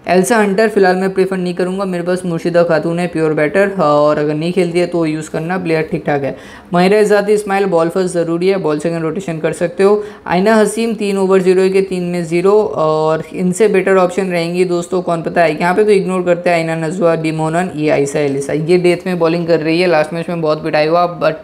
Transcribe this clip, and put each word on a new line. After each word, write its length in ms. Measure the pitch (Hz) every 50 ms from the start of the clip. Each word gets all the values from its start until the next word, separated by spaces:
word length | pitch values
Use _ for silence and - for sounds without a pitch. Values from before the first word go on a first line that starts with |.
| -
Elsa 300 | - 175 185 185 180 240
Hunter 320 | 220 208 202 190 208 226 214
फिलहाल 260 | 214 202 190 180 185
मैं 180 | 185 190 190 190
prefer 240 | 185 185 190 190
नहीं 160 | 185 180 180 170
करूँगा, 320 | 175 180 180 185 196 202
मेरे 180 | 190 180 175 170
पास 220 | 180 185 180 185
Murshida 380 | 180 165 160 - 175 170 170 170
Khatun 360 | 170 160 151 147 165 170 170
है 80 | 180
pure 260 | 170 - 160 160 156 156
batter, 360 | 156 151 147 147 190 202 202
और 480 | 196 185 165 147 147 147 147 151 151
अगर 160 | 151 147 151 151
नहीं 200 | 151 160 175 180
खेलती 260 | 196 175 170 165 180
है 60 | 175
तो 200 | 170 175 170 165
यूज़ 240 | 156 156 156 151 -
करना, 280 | - 160 160 170 185
Player 240 | 190 175 165 160 160
ठीक 220 | 156 - 180 151 -
ठाक 180 | 151 147 139 139
है। 140 | 135 135 - - - - - - - 175
माहिरा 260 | 175 180 190 208 214
इजाती 340 | 208 196 208 202 196 202 214
इस्माइल 320 | 208 208 202 196 196 202
Ball 240 | 190 175 165 165 170
first 240 | - 190 185 180 170
ज़रूरी 340 | 175 160 165 170 170 180
है, 100 | 190 196
Ball 220 | 190 160 151 151 151
second 220 | - 170 170 165
rotation 380 | 160 160 151 196 - 175 160 156
कर 140 | 160 160 160
सकते 300 | - 180 170 175 - 190
हो। 200 | 196 208 208 208 - - - -
Aina 280 | - 170 180 196 214 226
Haseem 380 | 220 208 202 208 226 226 233 220
तीन 240 | 220 208 196 196
over 240 | 196 190 185 190 190
zero 280 | 175 185 185 185 190 190
के 120 | 190 196
तीन 220 | 190 190 185 180 175
में 220 | 175 175 175 170
zero, 480 | 156 170 175 175 196 208 214 208 - -
और 480 | - 156 156 156 156 156 156 156 160 - - -
इनसे 340 | - 185 180 175 - 220
better 280 | 202 196 185 185 196 190
option 340 | 185 180 175 - 202 190 185
रहेंगी 340 | 175 170 165 170 175 180 185
दोस्तों, 360 | 170 175 170 170 - 190 185
कौन 200 | 175 175 170 165
पता 200 | 151 170 175 175
है। 180 | 170 156 151 151
यहाँ 160 | 175 175 185
पे 80 | 214 214
तो 80 | 214
ignore 320 | 208 185 175 180 185 185 180
करते 260 | 180 175 170 175 180
हैं 80 | 170
Aina 300 | 165 160 160 165 165 160
Najwa, 280 | 156 180 190 170 165 165
Dimonan, 560 | 160 160 160 156 156 160 156 160 175 196 180 -
ये 140 | 151 151 151
Aisa 300 | 143 143 143 139 - 156
Elisa, 340 | 147 139 135 139 135 151 147
ये 240 | 151 160 156 180
death 300 | 180 170 180 170 170 -
में 120 | 190 185 170
bowling 280 | 165 160 165 175 170
कर 120 | 165 165 156
रही 220 | 151 160 160 170
है, 60 | 185
Last 260 | 180 165 151 151 - 170
match 160 | 165 165 -
में 120 | 175 170
बहुत 220 | 156 151 160 156 160
पिटाई 240 | 160 156 151 151
हुआ, 320 | 156 165 175 175 170 165 156
but 140 | - 156 147 -